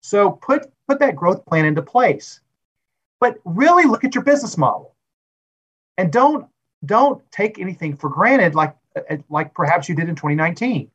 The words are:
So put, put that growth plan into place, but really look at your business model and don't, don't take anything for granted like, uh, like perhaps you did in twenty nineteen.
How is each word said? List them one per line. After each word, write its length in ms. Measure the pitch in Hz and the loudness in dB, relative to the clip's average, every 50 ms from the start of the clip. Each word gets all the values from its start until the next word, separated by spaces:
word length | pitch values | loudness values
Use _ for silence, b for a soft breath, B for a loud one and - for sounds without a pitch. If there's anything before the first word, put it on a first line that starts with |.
So 300 | _ - - 202 202 190 | _ -2 0 2 2 2
put, 380 | - - - - 269 302 - - _ _ _ - | 0 -4 -2 -2 -2 -2 -2 -8 _ _ _ -4
put 120 | 277 277 | 0 2
that 160 | 285 269 196 | 2 0 0
growth 300 | 139 175 175 190 185 - | 0 0 0 0 0 -4
plan 180 | - 165 160 156 | -2 0 2 2
into 180 | 156 147 151 151 | 2 0 -2 -4
place, 580 | - _ 240 254 202 147 - - - - _ _ _ _ _ _ _ _ _ _ _ _ _ _ _ _ _ | -2 _ 2 2 2 0 -2 -6 -18 -20 _ _ _ _ _ _ _ _ _ _ _ _ _ _ _ _ _
but 180 | - 240 240 - _ | -2 -2 -2 -4 _
really 400 | 170 165 190 269 320 349 359 349 | -8 -2 0 2 4 6 6 6
look 180 | 277 220 - - | 4 2 2 -2
at 120 | 269 - | -4 -4
your 80 | 254 - | -2 2
business 340 | 277 294 285 285 202 - 175 | 2 2 2 0 -6 -4 -2
model 380 | 143 120 107 - - - _ _ _ _ _ _ _ _ _ _ _ _ _ _ _ _ _ _ _ _ _ - | -2 -2 -2 -4 -10 -18 _ _ _ _ _ _ _ _ _ _ _ _ _ _ _ _ _ _ _ _ _ -4
and 140 | 190 175 | -4 0
don't, 360 | 143 233 262 294 302 262 - _ _ _ _ _ _ _ - | 2 4 4 4 2 0 -6 _ _ _ _ _ _ _ -6
don't 360 | 143 208 226 277 285 - - _ _ | 0 2 4 4 2 0 -2 _ _
take 280 | - - 202 214 208 - | -6 -4 -4 -4 -2 -6
anything 360 | - 185 180 - 170 156 143 | -10 -10 -10 -8 -8 -8 -8
for 140 | 139 - 147 | -6 -6 -8
granted 460 | 139 151 190 233 269 269 196 170 143 | -2 0 2 2 4 4 2 2 2
like, 200 | 156 156 151 - _ _ _ _ | 0 -2 -2 -4 _ _ _ _
uh, 220 | - - - 156 147 147 _ | -12 -8 -8 -10 -10 -10 _
like 240 | 151 151 156 151 _ | -6 -4 -4 -6 _
perhaps 340 | - 170 143 165 - 143 - | -4 -2 0 0 0 -2 -4
you 80 | 170 | -4
did 140 | 147 165 170 | -4 -4 -4
in 60 | 165 | -6
twenty 200 | - - 147 147 | -6 -4 -4 -2
nineteen. 540 | 151 160 170 170 - 226 254 240 156 113 - | 0 -2 -2 -4 -4 -4 -4 -4 -4 -6 -10